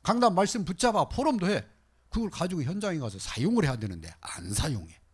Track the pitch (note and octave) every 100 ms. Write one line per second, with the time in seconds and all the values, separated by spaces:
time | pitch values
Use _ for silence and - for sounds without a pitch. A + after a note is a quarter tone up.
0 | - A#3 A#3+ F3+ G3 A#3 D#3+ F#3 B3 G#3
1 | C#3+ - D4 A#3+ F3+ F3+ - _ _ _
2 | _ - G#3+ - F3 F3+ C3 G3 G#3 E3
3 | A#2+ F#2+ - - D3+ A#3 D3+ B2 G#2+ E2+
4 | E2 - - - F2+ G2+ E3+ A2+ E2 -
5 | _